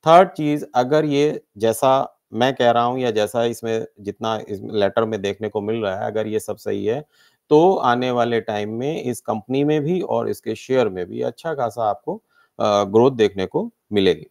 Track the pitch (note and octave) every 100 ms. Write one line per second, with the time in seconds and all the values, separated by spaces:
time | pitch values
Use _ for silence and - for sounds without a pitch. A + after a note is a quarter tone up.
0 | D#3+ E3+ F#3 - D3+ D3 - - B2+ D3+
1 | D#3 C#3 D3+ - _ G#2 A2+ A2 C3+ C3+
2 | - _ _ A2 B2+ B2+ A#2+ A#2 A#2+ C3
3 | B2+ G#2+ G#2 A#2+ A#2 A#2 A#2 A2+ A2+ _
4 | G2+ G2 A2+ A2 - G2 A2 G#2+ G2 A2+
5 | A2 G#2+ G2 G2 G#2+ G#2+ G#2 A2+ G#2 F#2+
6 | A2+ G#2+ A2 G#2+ - G#2+ G#2+ G2+ G2+ B2+
7 | D3+ _ _ _ _ D3+ F3 F#3+ B2+ A#2+
8 | B2+ B2 A#2 A#2 G#2+ G#2 G#2 A2+ C3+ D#3+
9 | B2 A#2 - A2 - C3 C#3+ D3+ D3 F3+
10 | - A#2 A2 G#2 - A2 - C3 A2 F#2
11 | F2+ A#2 B2 - E3 C#3+ A#2+ A2+ A2 G2+
12 | - G#3 _ _ _ - G#2+ G2+ G2 G#2+
13 | B2+ B2+ G#2 G2 F#2 D3+ A#3 _ _ G#2
14 | F#2+ E2 -